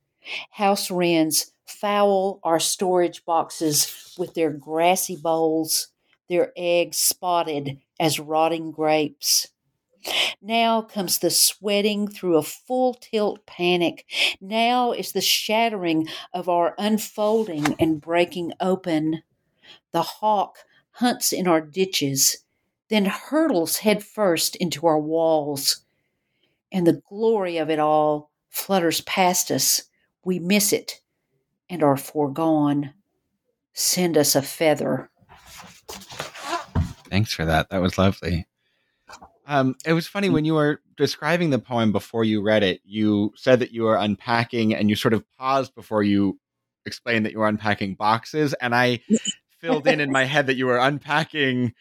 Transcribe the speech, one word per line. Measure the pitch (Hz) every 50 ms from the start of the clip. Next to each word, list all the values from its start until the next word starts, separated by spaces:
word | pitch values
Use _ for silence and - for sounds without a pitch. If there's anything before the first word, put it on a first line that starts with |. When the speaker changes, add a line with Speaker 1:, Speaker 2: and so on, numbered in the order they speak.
| _ _ _ _ - - - - - -
Speaker 1:
House | - - 208 196 202 202 - -
wrens | 185 180 175 170 170 160 160 156 151 - - - _ _ _
foul | - - - - 208 208 202 202 202 196 190 190 196 190 -
our | - 165 165 160
storage | 156 - - - 202 180 185 180 175 165 170 - -
boxes | - 165 165 - - - - 165 156 147 139 - - - - - - - -
with | 175 160 -
their | 170 160 151
grassy | 147 147 139 156 156 160 170 175 185 185 - - 185
bowls, | 147 151 170 160 165 165 160 160 160 156 156 - - - - _ _ _ _ _ _ _ -
their | 180 175 - - -
eggs | - 175 175 175 175 170 160 - -
spotted | - - - - 190 180 175 170 165 160 151 147 139 147 139 - _ _ _ -
as | 165 156 139 156
rotting | 147 151 156 156 160 160 170 160 160 160
grapes. | 151 156 156 156 156 156 151 147 - _ - - - - - - _ _ _ _ _ _ _ _ _ _ - - - - - - - -
Now | - 202 226 233 226 226 226 220
comes | 220 - - 208 180 170 - -
the | - 170
sweating | 170 - - - - - 185 208 202 202 202 214 208 202 208 202
through | - - 190 180 165
a | 151
full | 151 - - - _ - 254 254 254 254 240
tilt | - - - - 214 208 196 - - _
panic. | - - - 349 175 180 175 170 160 - - - - - - - - - -
Now | 190 190 220 226 233 240 247 254 247 240
is | - - 185 -
the | - 190
shattering | 190 - - - - - 214 226 233 233 214 190 175 170 160 160 160 156 - - - -
of | - 180 175 180
our | 175 175 170 - - -
unfolding | 208 214 220 208 - - - 214 208 214 220 226 220 185 165 147 147 151 - -
and | 165 160 160 151
breaking | 143 165 170 175 175 175 - 180 170 160 - -
open. | 185 185 185 185 - 180 160 156 156 156 160 160 - _ _ _ _ _ _ _ _ - - - _ _
The | - 165
hawk | 156 - - - 214 214 214 196 180 - - - - _ _ _ _ _
hunts | _ - 233 247 226 - - -
in | - - 185 180
our | 165 160
ditches, | 160 151 - 190 190 190 - - 147 139 139 - - - - - _ _ _ _ _ _ _ _ _ -
then | 220 214 196
hurtles | 196 - - - - 269 311 320 302 226 170 165 160 - -
headfirst | - 220 208 208 - - - 220 208 185 165 160 - - -
into | - 185 165 - 147 165
our | 170 151 156
walls. | 151 151 160 165 165 160 160 156 143 147 143 135 139 - - - _ _ _ _ _ _ _ _ _ _ _ _ _ _ _ _ _ _
And | 196 190 170
the | 170 151 139 - -
glory | 202 208 226 226 226 208 190 180 170 160
of | 156 151
it | 160 151
all | 151 151 156 156 151 151 151 151 147 _ _ _ _ _
flutters | - - - - 196 190 170 160 160 -
past | - - - 196 185 180 185 - - -
us. | - 135 - - - - - _ _ _ _ _ _ _ -
We | 185 185 170
miss | 170 175 208 208 202 -
it | - - - - - - _ _ _ _ _ _ _ _ _ _ _ _ _ -
and | 185 156
are | 156 143 139
foregone. | 135 - - - 151 147 135 139 160 165 160 156 151 147 143 143 143 147 139 - _ _ _ _ _ _ _ _ _ _ _ _ _ _ _ -
Send | - - - - 180 180 175 156
us | 151 143 143 -
a | 139
feather. | 131 - - - 165 156 147 143 143 139 135 131 - - _ _ _ _ - - - - - - - - - - _ - - - - - - - - - - - - - 349 339 - - - - - - - - - -
Speaker 2:
Thanks | 87 101 110 -
for | - - 80
that. | 82 80 78 - -
That | 95 95
was | 90 92 - -
lovely. | 95 98 - - - 82 87 80 - _ _ _ _ _ _ _ _ _ _ _ _ - - - - - _ _ _
Um, | 139 147 139 131 131 131 - -
it | 160 165
was | 170 165
funny, | - - 202 202 185
Speaker 1:
Mm. | 165
Speaker 2:
when | 156 151
you | 156 160
were | 156 147 147 151 - _ _ _
describing | - 143 135 - - 151 151 170 175 175 156
the | 131 117
poem | - - 123 117 113 107
before | 101 98 - - - 113 113
you | 110 107 107
read | 95 107 107 107
it, | 101 92 87 - _
you | 95 101 110 107 107 104 101 98 - -
said | - - 135 127 113
that | 123 -
you | 117 113 113
were | 110 110
unpacking, | 92 104 104 98 - - 123 117 117 117 - 123 117 110 107 110
and | - 107 104
you | 107
sort | - - 123 113
of | 101 - _ _ -
paused | 131 131 135 139 127 - _
before | 117 101 - 110 107
you | 104 101 101 101 101 95 - - _ _ _ _ _ _ _ _ -
explained | 107 - - - 123 117 113 107
that | 110
you | - 107
were | 107 107
unpacking | 107 104 110 107 101 - 104 95 92
boxes. | - 107 107 113 113 - - - 156 151 135 - -
And | 127 120 120
I | 123 123 123 123 113 - -
Speaker 1:
<laughs> | 214 214 - 208 - - _ _ _ _
Speaker 2:
filled | - 165 160 151 135
in, | 175 165 147
in | 143 139
my | 135 135 131
head | 131 151 147 139 -
that | 135
you | 123 127
were | 127 123
unpacking, | 123 131 139 147 135 - 147 147 156 156 - - 151 139 131 123 127 123 117 - _